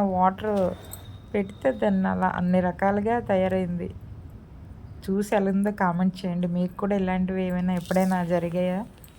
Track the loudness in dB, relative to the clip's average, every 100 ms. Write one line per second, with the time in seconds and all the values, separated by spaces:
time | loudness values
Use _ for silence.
0 | 4 4 4 2 0 2 0 -2 -10 -16
1 | -16 -18 -4 -4 -4 -2 -2 2 2 4
2 | 2 2 0 2 2 4 2 2 2 2
3 | 2 0 2 2 2 0 0 -4 -6 -10
4 | -16 -16 -16 -18 -20 -18 -18 -18 -16 -10
5 | -2 -2 2 2 2 2 0 2 0 2
6 | 0 0 -4 -2 -2 0 -2 -2 -2 0
7 | 0 0 0 -2 -2 0 0 -2 0 2
8 | 2 2 2 0 0 0 0 -2 -6 -14
9 | -20